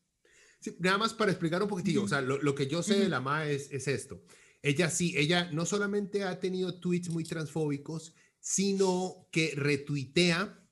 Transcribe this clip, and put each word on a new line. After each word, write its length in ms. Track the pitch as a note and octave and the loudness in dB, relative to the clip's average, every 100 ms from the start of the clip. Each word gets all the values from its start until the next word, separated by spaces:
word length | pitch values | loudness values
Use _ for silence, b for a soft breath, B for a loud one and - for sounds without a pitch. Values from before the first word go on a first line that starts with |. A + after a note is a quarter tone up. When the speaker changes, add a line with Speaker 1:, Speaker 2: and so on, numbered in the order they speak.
| _ _ b b b b | _ _ b b b b
Speaker 1:
Sí, 160 | A3 - | -12 -2
nada 180 | F3+ G3+ | 0 2
más 160 | A3 | 0
para 180 | - G#3 | 2 0
explicar 300 | E3+ E3 F3 | 2 0 0
un 60 | G#3 | -2
poquitillo, 320 | - - C#3+ | -2 0 0
Speaker 2:
Ujú. 40 | - | 0
Speaker 1:
o 40 | |
sea, 120 | C#3+ | 0
lo, 200 | B2+ C#3 | 0 0
lo 140 | D3 C#3 | 0 0
que 120 | C3+ | 0
yo 140 | E3 | 0
sé 100 | E3+ | 2
de 80 | G3+ | 2
Speaker 2:
Ujú. 80 | F#3 | 4
Speaker 1:
la 100 | C3+ | 0
mae 340 | C3 D3+ D3+ C#3 | 0 -2 -2 -2
es, 120 | - | -4
es 180 | C3+ C#3+ | -6 -2
esto. 340 | B2 - F#2 b b b b | -2 -4 -16 b b b b
Ella 260 | D3 C#3+ E3+ | 0 2 2
sí, 240 | - F3 D3 | 2 0 2
ella 320 | D3+ F3 F3 | 2 2 0
no 140 | D3+ E3+ | -2 -2
solamente 580 | G3+ G3+ G#3 G3+ G3+ | 0 0 -2 -2 -2
ha 160 | F#3+ F3+ | -2 -2
tenido 400 | F#3 F#3 F#3 F3 | -4 -2 -4 -2
tweets 300 | F3+ F3 F3 | -2 0 -2
muy 160 | E3 D#3+ | -4 -4
transfóbicos, 880 | E3 D3 E3 D3+ C#3+ C#3+ D#3+ - b b b | -6 -4 -2 -2 -2 -6 -10 -12 b b b
sino 880 | - - G3 G3 F#3+ F3+ F#3 - - | -2 0 2 4 4 2 -2 -6 -4
que 220 | E3 D#3+ C#3+ | 0 0 0
retuitea 1040 | C#3+ C#3+ C#3+ D3 C3 E3+ F3+ E3+ G#3 - _ | 0 0 0 -4 0 4 4 4 0 -8 _